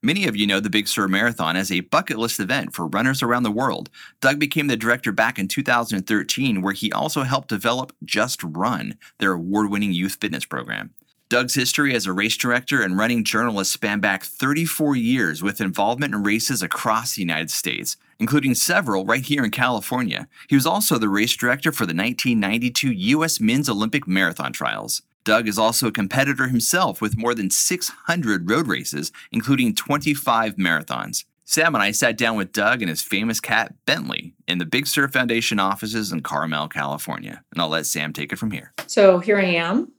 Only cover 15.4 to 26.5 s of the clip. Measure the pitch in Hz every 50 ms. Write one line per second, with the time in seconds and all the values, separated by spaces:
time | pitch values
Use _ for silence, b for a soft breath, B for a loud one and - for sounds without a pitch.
15.4 | 87 101 101 - 113 95 85 - 98 104 120 127 147 143 - 104 101 104 104 113
16.4 | 110 - 135 110 92 85 - - - 117 107 113 113 120 - - 95 85 82 78
17.4 | 80 78 - - - 80 60 50 - - - _ _ _ _ _ 110 - 139 147
18.4 | 135 135 123 - - - 175 190 190 123 101 98 95 101 113 131 135 - 147 143
19.4 | 127 107 107 - 127 127 123 107 - - 131 127 127 101 - - - - b b
20.4 | b b 139 139 123 160 180 202 214 - 160 123 110 104 98 104 107 120 - -
21.4 | - 123 123 139 - 165 151 - 113 90 80 87 98 120 123 - - 127 120 110
22.4 | 101 95 104 117 120 123 123 - 139 135 120 95 90 107 135 156 160 165 - -
23.4 | 113 107 117 139 147 135 113 98 110 113 110 143 - - 92 95 95 85 80 -
24.4 | 71 65 60 - - 62 53 50 50 57 - - _ _ _ _ _ 107 107 113
25.4 | 117 107 101 104 110 110 117 - - 113 107 - 104 95 - 131 135 139 139 135
26.4 | 135 127